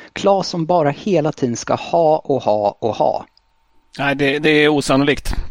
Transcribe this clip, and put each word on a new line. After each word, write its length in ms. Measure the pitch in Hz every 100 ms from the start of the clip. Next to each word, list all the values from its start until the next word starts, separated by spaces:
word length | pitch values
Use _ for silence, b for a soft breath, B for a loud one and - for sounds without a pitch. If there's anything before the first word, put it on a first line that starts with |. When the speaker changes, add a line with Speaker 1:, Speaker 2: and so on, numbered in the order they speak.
| B
Speaker 1:
Claes 340 | - 196 196 -
som 180 | 175 160
bara 240 | 175 143
hela 420 | 147 214 165 151
tiden 240 | - 127 117
ska 180 | - 123
ha 420 | - 170 160 156
och 240 | - 127
ha 360 | 113 104 101 -
och 160 | 113 104
ha. 300 | 143 - - _ _ _ _ _ _ -
Speaker 2:
Nej, 160 | 139 139
det, 240 | 139 147
det 100 | 156
är 180 | 151 151
osannolikt. 640 | 147 - 135 143 135 - - -